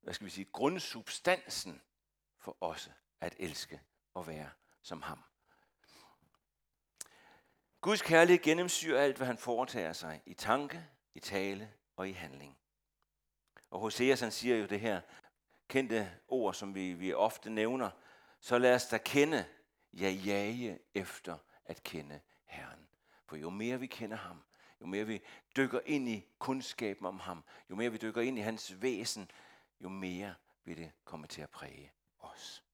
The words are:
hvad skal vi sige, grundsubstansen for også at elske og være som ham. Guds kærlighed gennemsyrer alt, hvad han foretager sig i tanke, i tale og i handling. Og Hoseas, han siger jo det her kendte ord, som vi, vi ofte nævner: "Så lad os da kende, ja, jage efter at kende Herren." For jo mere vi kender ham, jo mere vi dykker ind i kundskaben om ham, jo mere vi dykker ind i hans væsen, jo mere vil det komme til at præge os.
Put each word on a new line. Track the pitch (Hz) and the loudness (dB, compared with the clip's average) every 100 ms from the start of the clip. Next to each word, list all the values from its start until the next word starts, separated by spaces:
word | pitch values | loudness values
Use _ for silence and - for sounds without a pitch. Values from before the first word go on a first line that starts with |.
hvad | - | -8
skal | 87 | -10
vi | 101 | -8
sige, | 95 | -10
grundsubstansen | 95 - 135 180 - 120 107 - - 180 - - 92 71 _ _ _ _ _ _ | -10 0 0 0 -6 -10 -10 -2 2 2 0 -8 -8 -12 _ _ _ _ _ _
for | - - | -14 -6
også | 87 80 - - _ _ | -4 -4 -12 -18 _ _
at | 85 - | -8 -6
elske | 90 73 - 76 _ _ _ | -8 -6 -10 -12 _ _ _
og | 92 82 | -10 -8
være | 78 71 - _ _ | -10 -12 -16 _ _
som | - 85 | -14 -10
ham. | 80 78 - _ _ _ _ _ _ - - _ _ _ _ _ _ _ _ _ - - - - _ _ _ _ | -10 -12 -14 _ _ _ _ _ _ -20 -20 _ _ _ _ _ _ _ _ _ -18 -18 -20 -20 _ _ _ _
Guds | - 208 | 2 2
kærlighed | - 165 170 180 | 8 10 12 10
gennemsyrer | 156 160 180 - 160 135 | 8 4 4 0 2 6
alt, | 143 127 | 6 4
hvad | 131 | -2
han | 113 | -2
foretager | - 117 127 120 82 | 0 0 0 0 -2
sig | 82 82 76 - | -4 -8 -10 -12
i | |
tanke, | 87 - 123 143 170 165 _ _ | -8 0 2 0 -8 -14 _ _
i | - | -14
tale | - 98 98 98 107 104 _ - | -4 -2 -2 -4 -10 -18 _ -8
og | 95 | -6
i | |
handling. | 92 87 69 71 67 _ _ _ _ _ _ _ _ _ - _ | -6 -12 -14 -18 -20 _ _ _ _ _ _ _ _ _ -20 _
Og | 90 | -4
Hoseas, | 107 - 123 131 | -2 2 4 4
han | 120 | 2
siger | - 120 117 | -2 2 2
jo | 101 | 2
det | 101 | -2
her | 110 95 - - - _ _ _ _ | 0 -2 -4 -20 -20 _ _ _ _
kendte | 135 131 113 101 85 _ | 0 2 0 0 -8 _
ord, | 131 107 | 0 0
som | 90 101 | -2 -8
vi, | 98 92 | -4 -4
vi | 87 92 | -4 -2
ofte | 64 107 - - | 2 2 0 -4
nævner: | 110 110 131 110 - - - - _ | 0 2 2 -2 -6 -20 -20 -20 _
"Så | - 120 | 2 6
lad | 127 | 8
os | 123 - | 6 4
da | 113 | -2
kende, | - 143 147 147 92 - _ _ _ | 4 6 6 4 -2 -10 _ _ _
ja, | - 95 | -2 -2
jage | 95 95 101 101 120 120 92 _ | 0 0 0 0 -4 -6 -8 _
efter | 98 92 - - 82 _ - | -6 -6 -10 -12 -12 _ -20
at | - 82 | -14 -12
kende | - 85 71 73 _ _ | -8 -10 -10 -14 _ _
Herren." | _ - 69 73 76 _ _ _ - | _ -16 -14 -16 -20 _ _ _ -14
For | 78 | -8
jo | 80 | -6
mere | 95 117 127 | -4 -2 -4
vi | 127 | -6
kender | - 110 107 | -8 -8 -8
ham, | 90 85 _ _ - _ | -10 -16 _ _ -20 _
jo | 92 | -6
mere | 98 | -4
vi | 107 107 - - _ - | -2 -6 -8 -20 _ 2
dykker | 135 123 - | 2 2 0
ind | 147 123 | -2 0
i | 110 - _ | -4 -8 _
kundskaben | - 131 123 - 110 98 92 | -4 -4 -4 -4 -4 -2 -6
om | 95 | -6
ham, | 95 85 - - _ | -10 -10 -12 -20 _
jo | |
mere | 95 120 | -2 -2
vi | 110 | -2
dykker | 110 110 | -4 0
ind | 120 127 | 0 0
i | |
hans | 104 110 - 92 | -2 -4 -8 -4
væsen, | 123 107 113 - 92 - - - _ _ | -2 -2 -4 -6 -10 -16 -20 -20 _ _
jo | 92 | -10
mere | 95 92 90 101 - _ _ | -6 -4 -4 -6 -10 _ _
vil | - 82 | -14 -12
det | 82 - | -12 -16
komme | - 80 76 | -16 -16 -14
til | - | -14
at | 73 | -14
præge | - 69 67 71 _ _ _ | -14 -16 -16 -20 _ _ _
os. | - - - - _ | -20 -16 -16 -18 _